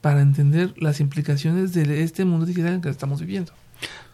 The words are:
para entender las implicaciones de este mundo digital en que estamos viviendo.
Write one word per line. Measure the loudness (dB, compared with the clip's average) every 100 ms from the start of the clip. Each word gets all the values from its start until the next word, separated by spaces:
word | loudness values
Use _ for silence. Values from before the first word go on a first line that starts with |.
para | 2 4
entender | 4 4 4 4 0 -2
las | -2 0
implicaciones | -2 -2 -2 -2 0 0 0
de | 0 0 0
este | -2 0
mundo | 0 0 0
digital | -2 -2
en | -2
que | -4
estamos | -6 -6 -6
viviendo. | -6 -8 -8 -14 -20 -16 -16 -16 -20